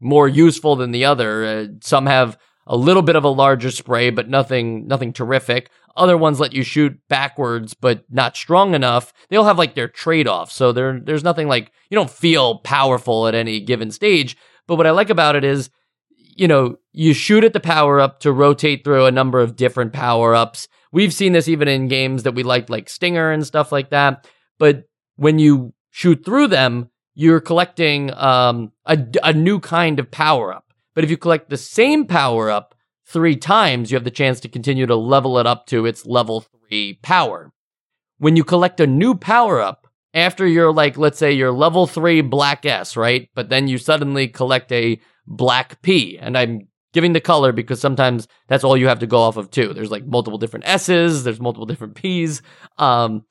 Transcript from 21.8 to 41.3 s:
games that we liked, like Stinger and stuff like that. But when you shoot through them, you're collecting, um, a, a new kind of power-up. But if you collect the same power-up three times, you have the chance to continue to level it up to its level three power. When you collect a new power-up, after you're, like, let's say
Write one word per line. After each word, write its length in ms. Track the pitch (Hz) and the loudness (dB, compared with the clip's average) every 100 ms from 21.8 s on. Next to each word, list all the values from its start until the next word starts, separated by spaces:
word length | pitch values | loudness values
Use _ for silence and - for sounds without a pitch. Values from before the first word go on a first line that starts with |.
| 131 | -2
games 340 | 131 131 131 | -2 -2 -4
that 120 | 123 | -4
we 80 | 123 | -4
liked, 280 | 123 123 117 | -2 -2 -4
like 180 | 113 - | -10 -10
Stinger 420 | - 175 170 160 | -6 -4 -2 -2
and 160 | 156 147 | -2 -4
stuff 240 | 151 147 | -4 -2
like 200 | 143 135 | -4 -2
that. 360 | 143 143 131 _ _ _ - | 0 0 -2 _ _ _ 2
But 260 | 151 139 - _ _ - | 2 2 -4 _ _ -2
when 220 | 151 156 | 0 4
you 360 | 151 139 120 - _ | 4 4 0 -16 _
shoot 340 | - 180 143 | -2 0 0
through 240 | 185 262 277 | 0 0 2
them, 420 | 151 127 120 120 _ _ | 2 0 -2 -10 _ _
you're 260 | - 160 165 | 0 2 2
collecting, 720 | 160 170 175 - 156 143 139 | 2 -2 -2 -2 -2 -2 -4
um, 580 | - 135 127 123 120 110 _ - | -2 0 2 2 -2 -8 _ -2
a, 120 | 156 113 - | -2 -2 -2
a 100 | 160 | 0
new 280 | 156 170 202 | 2 0 -2
kind 380 | - 170 165 143 | -2 -2 -2 -2
of 120 | 123 | -6
power-up. 540 | - 156 139 98 92 _ _ _ | -2 0 0 -2 -10 _ _ _
But 100 | - | -4
if 60 | 156 | -2
you 60 | 170 | -2
collect 340 | 170 160 - | 0 -2 -2
the 60 | 143 | -12
same 500 | - - 262 302 214 | -6 0 2 2 0
power-up 680 | 170 135 113 107 104 - _ _ _ _ | 0 0 0 0 -2 -6 _ _ _ _
three 300 | 165 165 131 | -2 0 0
times, 540 | 156 214 180 123 113 | 0 0 2 -2 -2
you 60 | 131 | -4
have 80 | |
the 60 | 117 | -4
chance 300 | - 135 123 | -2 -2 -2
to 80 | 120 | -8
continue 380 | 123 127 135 120 | -8 -4 -2 0
to 100 | 113 | 0
level 420 | 117 135 131 127 | 2 0 2 0
it 80 | 117 | 0
up 200 | 120 - | -2 -4
to 180 | 120 | -4
its 220 | 113 110 - | -2 -6 -4
level 340 | 123 110 110 | -2 -2 -6
three 580 | - 117 107 107 101 95 | -10 _ -8 -8 -8 -10
power. 500 | 131 185 127 85 76 _ _ _ _ _ _ - | -2 0 0 -6 -16 _ _ _ _ _ _ -2
When 180 | 151 165 | 2 2
you 80 | |
collect 360 | - 180 180 - | 2 2 0 0
a 60 | 143 | 0
new 280 | 135 233 | 2 0
power-up, 720 | 185 - 233 226 135 98 - _ _ _ | -2 0 0 2 0 -2 -8 _ _ _
after 320 | 160 180 185 185 | -2 -2 0 2
you're, 260 | 165 165 | 4 4
like, 240 | 156 147 139 | 4 0 2
let's 220 | 151 - | -2 0
say 140 | 151 | 0